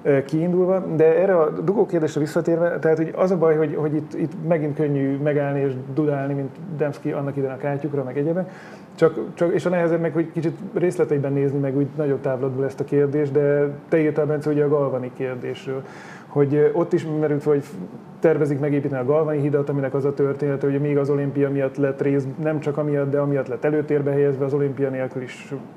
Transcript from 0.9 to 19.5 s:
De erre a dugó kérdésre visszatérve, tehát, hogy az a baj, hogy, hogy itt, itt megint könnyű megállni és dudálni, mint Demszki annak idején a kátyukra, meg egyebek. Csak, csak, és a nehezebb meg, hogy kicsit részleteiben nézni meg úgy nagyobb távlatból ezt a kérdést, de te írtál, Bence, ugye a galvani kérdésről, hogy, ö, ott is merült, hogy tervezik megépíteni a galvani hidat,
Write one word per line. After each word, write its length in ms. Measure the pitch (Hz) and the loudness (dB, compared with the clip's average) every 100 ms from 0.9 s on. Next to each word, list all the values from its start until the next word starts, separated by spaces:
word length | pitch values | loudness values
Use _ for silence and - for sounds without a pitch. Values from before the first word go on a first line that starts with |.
| 160 | 4
De 200 | 160 165 | 6 6
erre 180 | 190 185 | 4 4
a 120 | 160 | 2
dugó 360 | 165 160 208 185 | 0 0 2 2
kérdésre 340 | 170 151 151 | 2 0 0
visszatérve, 600 | 147 170 165 165 170 - | 0 0 0 2 2 2
tehát, 180 | 160 156 | 2 4
hogy 160 | 160 - | 2 0
az 160 | 185 | 2
a 60 | 185 | 4
baj, 180 | 160 156 | 4 4
hogy, 180 | 156 - | 2 0
hogy 160 | 151 151 | -2 -2
itt, 180 | 147 | -4
itt 180 | - 151 175 156 | -4 -4 -4 -2
megint 280 | 170 151 143 | 0 0 -2
könnyű 420 | 151 143 135 139 | 0 0 0 0
megállni 420 | 147 147 139 139 | 0 0 0 0
és 120 | 139 127 135 | -2 -4 -6
dudálni, 400 | 135 151 143 139 | -2 0 0 -2
mint 160 | 139 135 - - 151 | -4 -6 -10 -12 -4
Demszki 340 | 151 - 147 | -4 -4 -6
annak 260 | 151 139 143 | -4 -4 -4
idején 180 | 135 131 | -4 -4
a 20 | |
kátyukra, 460 | 143 139 156 139 | -4 -4 -4 -4
meg 140 | 127 131 | -4 -2
egyebek. 340 | 143 170 180 - - - - - | -2 -2 -4 -10 -18 -20 -20 2
Csak, 220 | 160 160 - | 2 2 -6
csak, 200 | - 170 | -2 0
és 120 | 170 160 | 2 0
a 40 | |
nehezebb 320 | 180 170 165 | 0 2 2
meg, 120 | 165 | 0
hogy 180 | 156 160 | 0 -2
kicsit 260 | 170 160 147 - | -2 -4 -4 -6
részleteiben 600 | 185 180 170 151 147 139 | -2 0 0 0 2 0
nézni 260 | 139 139 139 | 0 0 0
meg 180 | 139 135 | 0 0
úgy 100 | 139 147 | -2 -2
nagyobb 260 | 147 135 | -2 0
távlatból 440 | 139 131 135 127 135 | -2 -2 -2 -2 -4
ezt 140 | 135 | -4
a 40 | |
kérdést, 480 | 143 143 143 143 143 | -2 2 2 2 0
de 360 | 135 143 143 143 143 - | 2 4 4 2 -2 0
te 100 | 165 | 2
írtál, 260 | 151 156 147 | 2 2 0
Bence, 240 | 151 147 | 0 0
ugye 140 | 147 | 2
a 40 | 147 | 2
galvani 420 | 147 139 127 123 123 | 2 2 -2 -6 -6
kérdésről, 640 | 131 127 127 127 - 135 131 - - - - | -6 -4 -8 -8 -8 -8 -10 -16 -18 -18 -6
hogy, 260 | 143 143 147 | 2 4 6
ö, 120 | 147 | 4
ott 200 | 147 170 | 4 2
is 140 | 175 156 151 | 0 0 -2
merült, 240 | 151 147 | 0 0
hogy 200 | 143 147 139 95 90 - - - | 2 0 0 -12 -14 -14 -18 0
tervezik 400 | 165 151 147 143 | 2 4 2 0
megépíteni 420 | 147 143 143 135 | 0 0 0 -2
a 40 | 123 | 2
galvani 340 | 151 156 151 | 2 2 0
hidat, 280 | 147 | 0